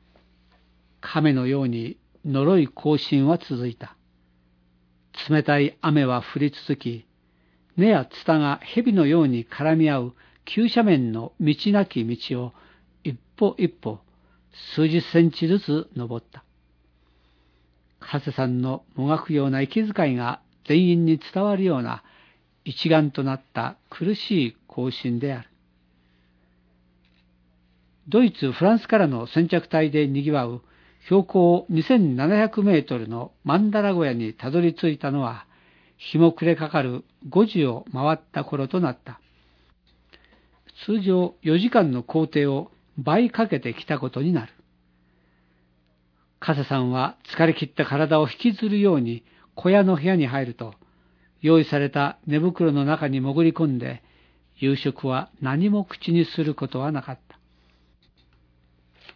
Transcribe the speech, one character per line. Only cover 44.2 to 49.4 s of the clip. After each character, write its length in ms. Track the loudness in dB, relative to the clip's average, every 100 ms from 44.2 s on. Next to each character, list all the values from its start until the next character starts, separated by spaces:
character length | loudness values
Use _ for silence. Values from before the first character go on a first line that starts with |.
に 120 | -2
な 120 | -2
る。 80 | -4 _ _ _ _ _ _ _ _ _ _ _ _ _ _ _ _ _ _ _
加 140 | -4
瀬 100 | -2
さ 140 | -2 -2
ん 120 | -2
は 260 | -2 -4 -6
疲 220 | -10 0 0
れ 80 |
切 120 | 0 -4
っ 20 |
た 120 | -4
体 360 | -4 -2 2 2
を 80 | 0
引 240 | -2 -2
き 0 |
ず 160 | -2 -2
る 120 | 0
よ 160 | 2 2
う 40 |
に 240 | 0 -6 -12 _